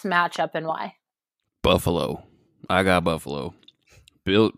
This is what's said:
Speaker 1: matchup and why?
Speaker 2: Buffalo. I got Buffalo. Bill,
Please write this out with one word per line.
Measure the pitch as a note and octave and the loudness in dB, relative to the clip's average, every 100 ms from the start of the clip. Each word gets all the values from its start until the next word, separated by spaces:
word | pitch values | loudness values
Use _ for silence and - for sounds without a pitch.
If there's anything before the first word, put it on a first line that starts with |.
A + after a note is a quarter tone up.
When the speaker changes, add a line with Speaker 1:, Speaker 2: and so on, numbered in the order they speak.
Speaker 1:
matchup | G3 F3 F3 - D#3 | -2 0 0 -2 -4
and | D#3+ D#3+ | -4 -6
why? | D#3 G3+ - _ _ _ _ _ _ | -6 -10 -16 _ _ _ _ _ _
Speaker 2:
Buffalo. | - F2+ G2 E2+ C#2 - - _ _ _ - | 2 2 2 -2 -2 -6 -14 _ _ _ -2
I | F#2 | 0
got | F#2+ F2+ | 2 2
Buffalo. | E2+ D#2+ C2+ C#2+ C2+ - _ _ _ - _ _ | 2 -2 -4 -8 -8 -12 _ _ _ -20 _ _
Bill, | - G2+ G#2+ | 0 4 4